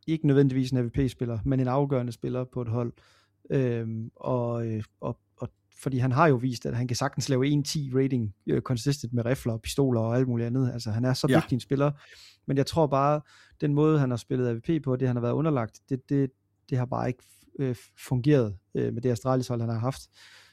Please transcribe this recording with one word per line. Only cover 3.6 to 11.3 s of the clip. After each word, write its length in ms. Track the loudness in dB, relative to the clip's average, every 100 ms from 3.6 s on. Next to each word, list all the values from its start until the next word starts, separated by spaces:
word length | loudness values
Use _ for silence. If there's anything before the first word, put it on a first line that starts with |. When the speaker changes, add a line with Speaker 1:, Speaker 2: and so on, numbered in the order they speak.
| 0 -2 -4 -6 -10 -10
Speaker 1:
og, 500 | -4 -2 -2 -4 -4
øh, 160 | -4 -6 _
og 160 | -8 -8 _ _ -14 -14 _ _
fordi 160 | -4 -2
han 140 | 0
har 140 | 4 4
jo 100 | 4
vist, 300 | 0 -4 -6
at 100 | -4
han 120 | -4
kan 80 | -2
sagtens 320 | -2 -4 -2
lave 180 | 0 2
en 180 | 2
ti 260 | 0 -4 -2
rating, 400 | 0 0 0 -2 -6 -2
øh, 160 | -2
consistent 500 | 0 -2 -2 -2 -2
med 120 | -2 0
rifler 260 | -2 -2
og 80 | -6
pistoler 380 | -4 0 2 2
og 160 | 0 0
alt 120 | 0
muligt 180 | 0 -2
andet. 240 | 0 -2
Altså, 180 | -2 -4
han 140 | -2
er 80 | 0
så 140 | 0 4